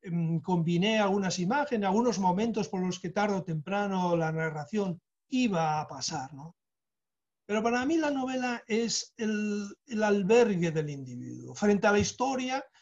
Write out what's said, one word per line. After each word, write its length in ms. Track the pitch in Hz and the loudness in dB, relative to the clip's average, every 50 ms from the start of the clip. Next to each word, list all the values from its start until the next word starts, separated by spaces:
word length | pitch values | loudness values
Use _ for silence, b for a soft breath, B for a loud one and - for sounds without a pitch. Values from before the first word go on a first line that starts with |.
em, 380 | - 190 165 170 165 160 165 160 | -10 -4 -2 -2 0 0 0 -2
combiné 580 | - 190 180 175 160 170 175 170 190 220 220 220 | 0 0 0 2 2 2 2 2 2 2 2 2
algunas 400 | 208 190 196 208 190 180 170 185 | 2 2 2 0 0 -2 -2 -2
imágenes, 480 | 175 185 254 294 294 285 247 214 202 | -2 0 0 0 0 0 0 0 2
algunos 320 | 190 190 226 247 240 190 190 | 2 2 2 2 2 2 2
momentos 500 | 196 180 185 196 226 233 214 220 196 - | 2 2 2 2 0 0 0 -2 -2 -2
por 120 | - 180 | -2 -2
los 180 | 185 180 180 - | -2 -2 -4 -4
que 120 | - 170 | -6 -6
tarde 260 | - 208 208 202 196 | -2 0 0 0 0
o 80 | 185 - | -2 -2
temprano 720 | 175 160 156 143 185 196 202 202 196 190 185 180 175 170 | -4 -6 -6 -4 -2 -2 -2 -2 0 0 0 0 2 2
la 160 | 165 160 160 | 2 0 0
narración 680 | 160 160 160 160 156 151 147 - 214 208 202 185 165 - _ _ _ _ _ - | -2 -2 -2 -4 -4 -6 -8 -4 -2 -2 -2 -2 -4 -8 _ _ _ _ _ -4
iba 520 | 269 254 254 220 190 165 160 156 151 151 | 0 0 2 2 2 2 0 0 0 -2
a 80 | 147 - | -4 -6
pasar, 440 | 147 135 - - 165 143 135 139 147 | -8 -8 -8 -6 -6 -6 -8 -10 -12
¿no? 220 | 135 151 165 - _ _ _ _ _ _ _ _ _ _ _ _ _ _ _ _ _ _ | -14 -16 -16 -18 _ _ _ _ _ _ _ _ _ _ _ _ _ _ _ _ _ _
Pero 160 | - 208 220 | -4 -2 0
para 220 | 226 233 240 247 254 | 2 2 2 2 0
mí 120 | 285 330 | 2 2
la 140 | 320 311 294 | 2 2 0
novela 520 | 277 269 254 262 262 254 247 247 240 233 - | 0 -2 -2 -4 -4 -2 -2 -2 -4 -4 -4
es 460 | - 214 226 233 214 - - - - _ | -2 0 0 0 0 -2 -4 -6 -8 _
el, 600 | - 220 214 214 208 214 208 208 208 202 202 - _ _ | -4 -2 -2 -2 0 -2 -2 -2 -4 -6 -8 -12 _ _
el 160 | - 233 214 | -6 -2 0
albergue 680 | 214 208 202 202 190 185 226 247 240 214 196 170 175 165 | 2 2 2 2 4 6 6 6 6 6 4 2 0 0
del 200 | 156 160 151 147 | 0 0 -2 -4
individuo, 640 | 143 139 131 127 123 123 123 123 123 123 123 123 127 | -6 -8 -10 -10 -10 -10 -10 -10 -12 -12 -12 -12 -6
frente 320 | - 208 208 208 196 220 | 0 4 4 4 6 4
a 60 | 202 | 4
la 60 | 208 208 | 4 4
historia 680 | 202 - - - 247 269 262 254 254 254 254 277 - - b b | 2 2 0 -2 -2 -2 0 -2 -2 -2 -4 -4 -6 -8 b b